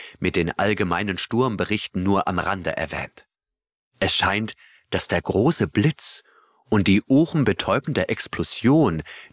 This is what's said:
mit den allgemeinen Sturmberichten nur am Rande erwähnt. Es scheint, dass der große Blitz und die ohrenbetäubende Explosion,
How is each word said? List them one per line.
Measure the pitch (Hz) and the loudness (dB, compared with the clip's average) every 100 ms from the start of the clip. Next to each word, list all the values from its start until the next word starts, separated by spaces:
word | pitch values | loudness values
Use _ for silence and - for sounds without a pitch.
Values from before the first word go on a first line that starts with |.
| - - | -18 -6
mit | 90 87 | -2 0
den | 82 - | -2 0
allgemeinen | 101 101 92 85 101 90 | 0 0 0 -2 -2 -4
Sturmberichten | - 117 127 98 92 107 - 95 | -2 0 0 -2 -4 -4 -4 -4
nur | 95 95 - | 0 0 0
am | 90 | -2
Rande | 80 98 82 - | -2 -4 -4 -4
erwähnt. | 78 71 65 - - _ _ _ _ _ _ - | -6 -6 -10 -14 -20 _ _ _ _ _ _ -4
Es | - - | 0 2
scheint, | 95 101 110 - _ _ - | 0 -2 -4 -10 _ _ -6
dass | 90 - | -4 0
der | 87 | -2
große | - - 135 - 85 | 0 2 2 2 0
Blitz | - 143 - - - - _ _ _ - | 2 2 0 -6 -8 -12 _ _ _ -2
und | 107 95 | 0 4
die | 98 - | 2 4
ohrenbetäubende | 135 165 160 107 98 - 117 - 139 - | 4 4 2 2 0 0 -2 0 -2 -2
Explosion, | - - - - - 117 151 123 80 - - - | -4 -6 -4 -4 0 4 4 4 0 -6 -14 -8